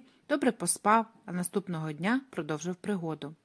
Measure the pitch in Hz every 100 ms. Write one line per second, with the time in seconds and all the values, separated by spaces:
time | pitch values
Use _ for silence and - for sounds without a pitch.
0 | - _ - 302 277 - 175 - 208 226
1 | 220 - - 180 180 202 180 160 156 151
2 | 185 262 269 - 156 151 165 180 190 196
3 | 170 151 147 160